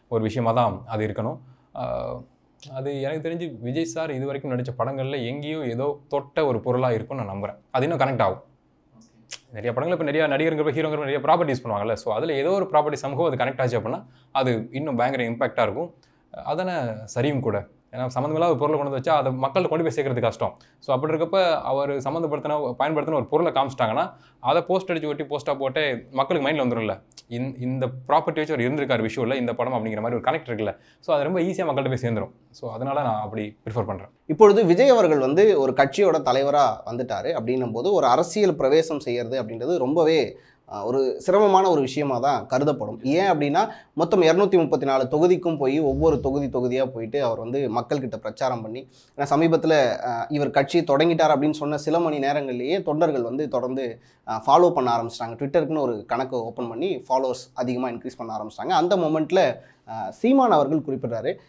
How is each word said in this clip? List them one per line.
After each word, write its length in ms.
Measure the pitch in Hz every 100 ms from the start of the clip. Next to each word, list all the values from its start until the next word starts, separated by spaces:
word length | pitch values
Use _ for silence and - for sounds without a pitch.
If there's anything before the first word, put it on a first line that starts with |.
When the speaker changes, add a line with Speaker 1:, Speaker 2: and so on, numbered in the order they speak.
| -
Speaker 1:
ஒரு 160 | 117
விஷயமா 280 | 110 113 131
தான் 320 | 120 117 92 -
அது 220 | 110 107
இருக்கணும். 300 | 104 110 160 - - _ -
அஹ், 480 | 120 - - 123 127 _ _ _ 143
அது 280 | 131 139 139
எனக்கு 280 | 135 156 160
தெரிஞ்சு 300 | 170 165 120
விஜய் 260 | 120 147 165
சார் 260 | 165 160
இது 140 | 131 139
வரைக்கும் 260 | 139 139
நடிச்ச 160 | 123 127 117
படங்கள்ல 480 | 117 139 135 139 117
எங்கேயோ 400 | 143 147 156 131
ஏதோ 340 | 117 139 143 -
தொட்ட 380 | 143 135 - 147
ஒரு 140 | 113
பொருளா 320 | 127 123 127
இருக்கும்னு 320 | 113 - 139
நான் 120 | 104 95
நம்புறேன். 200 | 101 - _
அது 120 | 131
இன்னும் 160 | 143 160
கனெக்ட் 220 | 135 123
ஆகும். 200 | 98 95 - _ _ _ _ _ - _ - - _
நிறைய 220 | 107 117
படங்கள் 260 | 117 160 175
இப்ப 120 | 156
நிறைய 160 | 151 151
நடிகருங்கிறப்ப, 400 | 139 160 156 151
ஹீரோங்கிறப்ப 300 | 139 156 151
நிறைய 220 | 139 139
ப்ராப்பர்ட்டி 360 | 143 170 160 123
யூஸ் 80 |
பண்ணுவாங்கல்ல. 300 | 120 104 107
So 200 | 107 117
அதுல 200 | 110 160
ஏதோ 160 | 139 151
ஒரு 200 | 196 185
ப்ராப்பர்ட்டி 220 | 151 147
சமூகம் 320 | 143 139 135 170
அது 100 | 127
கனெக்ட் 260 | 127 131
ஆச்சு 180 | 127 117
அப்படின்னா 260 | 107 165 - _ _
அது 360 | 135 127 117 110
இன்னும் 240 | 135 151 120
பயங்கர 340 | 123 135 117
இம்பாக்டா 320 | 117 131 -
இருக்கும். 320 | 107 107 170 - _ _ _ -
அதனை 300 | - 156 185 175 120 107 110 123
சரியும் 240 | 139 139
கூட. 280 | 117 101 98 _ _
ஏன்னா 160 | 117 127
சம்மந்தமில்லாத 420 | 127 147 156 170
ஒரு 100 | 135
பொருளை 200 | 147 151
கொண்டு 100 | 143
வந்து 220 | 135 135
வச்சா 40 | 156
அதை 160 | 131
மக்கள்கிட்ட 360 | 127 135 190 175
கொண்டு 240 | 160 160
போய் 20 | 151
சேர்க்கறது 260 | 139 120
கஷ்டம். 360 | 113 - 101 - _ _
So 160 | - 131
அப்படி 180 | 156
இருக்கப்ப 480 | 156 165 190 180 151
அவர் 280 | - 135 143
சம்மந்தப்படுத்தின, 840 | 143 135 160 160 147 147 151 135 123
பயன்படுத்தின 340 | 139 156 139
ஒரு 120 | 151 113
பொருளை 260 | 151 170
காமிச்சிட்டாங்கன்னா 600 | 135 135 131 113 120 185 - _ _
அதை 220 | 127 160
போஸ்ட் 300 | - 185 190
அடிச்சு 160 | 165 151
ஒட்டி 160 | 147
போஸ்டா 340 | 143 143 151 139
போட்டு 500 | 135 143 151 117 -
மக்களுக்கு 380 | 131 135 175 139
மைண்ட்ல 40 |
வந்துரும்ல, 480 | 156 123 113 107 98 _ - -
"இந்த, 300 | 120 131 127
இந்த 260 | 123 131 127
ப்ராப்பர்ட்டி 480 | 131 - 147 170
வச்சு 200 | 160 151
அவர் 120 | 147 120
இருந்திருக்காரு 440 | 147 135 120 110
விஷுவல்ல 240 | 135 117
இந்த 200 | 135 120
படம்" 200 | 117 123
அப்படிங்கிற 280 | 123 110 104
மாதிரி 140 | 113 120
ஒரு 60 |
கனெக்ட் 260 | 123 156 135
இருக்குல்ல. 300 | 107 104 - _ _
So 160 | - 151
அது 80 |
ரொம்ப 160 | 143 185
ஈஸியா 260 | 175 185 165
மக்கள்கிட்ட 200 | 135 131
போய் 220 | - 120
சேர்ந்துரும். 220 | 110 95 - _
So 220 | - 120
அதனால 280 | 110 135 139
நான் 200 | 127 107
அப்படி 360 | 107 110 104 - -
ப்ரிஃபர் 200 | 110 101
பண்றேன். 240 | 95 98 _ -
Speaker 2:
இப்பொழுது 400 | 156 208 202 190
விஜய் 240 | 175 277
அவர்கள் 300 | 240 175 151
வந்து 400 | 131 156 214 170
ஒரு 140 | 135
கட்சியோட 460 | - 139 - 196 156
தலைவரா 560 | 131 135 139 143 131 107 -
வந்துட்டாரு 520 | 120 120 104 117 156
அப்படின்னும் 320 | 113 131 123
போது 220 | 113 165
ஒரு 140 | 190 135
அரசியல் 480 | 131 170 208 196 147
பிரவேசம் 440 | 135 156 160 147
செய்யறது 440 | - 120 117 131
அப்படின்றது 340 | 110 113 131 175
ரொம்பவே, 600 | 127 160 156 160 110 - _ _ -
ஆ, 140 | 104 104
ஒரு 360 | 131 131 -
சிரமமான 480 | - 190 208 190 190
ஒரு 120 | 160
விஷயமா 380 | 127 147 143 120
தான் 280 | 139 127 -
கருதப்படும். 520 | 131 147 127 107 113
ஏன் 220 | 127 160 196
அப்படின்னா 420 | 156 147 160 220 - -
மொத்தம் 280 | - 165 202
இருநூத்தி 360 | 160 165 202 185
முப்பத்தி 280 | 151 147 139
நாலு 220 | 135 127
தொகுதிக்கும் 500 | 147 175 175 170 156
போய் 220 | 135 143
ஒவ்வொரு 400 | 147 135 160 143
தொகுதி 260 | 139 139 139
தொகுதியா 380 | 127 123 127 127
போயிட்டு 380 | 113 110 139
அவர் 160 | 123 113
வந்து 300 | 113 135 131 113
மக்கள்கிட்ட 360 | 120 147 127 107
பிரச்சாரம் 460 | 110 113 131 123
பண்ணி, 260 | 110 120 - _ _ -
ஏன்னா 80 | 143
சமீபத்துல, 720 | 151 165 160 160 156 123 - 120
ஆ, 200 | 117 113
இவர் 200 | 147 143
கட்சி 320 | 139 139 170
தொடங்கிட்டார் 500 | 156 139 170 165 156
அப்படின்னு 200 | 143 151
சொன்ன 260 | 151 147 147
சில 220 | 151 165
மணி 200 | 170 147
நேரங்கள்லயே 640 | 139 147 135 123 127 185
தொண்டர்கள் 400 | 156 151 165 139
வந்து 260 | 117 131 151
தொடர்ந்து, 540 | 131 123 131 123 113 _ _ -
ஆ, 160 | 110 139
ஃபாலோ 240 | 156 175
பண்ண 260 | 156 123 117
ஆரம்பிச்சிட்டாங்க. 380 | 113 - 117 113
Twitter-க்குன்னு 440 | 139 170 151 156
ஒரு 260 | 131 110 92
கணக்கு 360 | 120 131 127
ஓப்பன் 240 | 113 113 120
பண்ணி 380 | 117 185 143 -
ஃபாலோவர்ஸ் 420 | 131 131 127 -
அதிகமா 360 | - 123 123 127
இன்க்ரீஸ் 280 | 117 127 -
பண்ண 160 | 113
ஆரம்பிச்சிட்டாங்க. 360 | 107 107 - 127
அந்த 280 | 175 175 196
மொமெண்ட்ல, 580 | 160 160 151 185 147 113 - _ -
ஆ, 240 | - 95
சீமான் 400 | - 233 269 247
அவர்கள் 280 | 165 135 156
குறிப்பிடுறாரு, 560 | 135 131 127 113 123 196